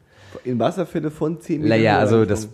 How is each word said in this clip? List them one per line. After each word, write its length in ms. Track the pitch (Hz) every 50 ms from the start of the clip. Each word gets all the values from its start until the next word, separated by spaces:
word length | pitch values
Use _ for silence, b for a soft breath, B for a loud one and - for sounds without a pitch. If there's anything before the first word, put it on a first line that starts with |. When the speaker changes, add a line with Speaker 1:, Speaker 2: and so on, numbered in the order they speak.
| B B B B B B B - -
Speaker 1:
In 160 | 123 123 113
Wasserfälle 500 | 113 135 170 190 170 - - 170 151 156
von 320 | 151 - 151 160 170 156
zehn 200 | - - 160 - -
Metern 60 | - 113
Speaker 2:
Naja, 160 | 110 113 107 104
Speaker 1:
Höhe 60 | 92
Speaker 2:
also 260 | 107 104 113 110 110
das, 220 | 95 101 110 107 107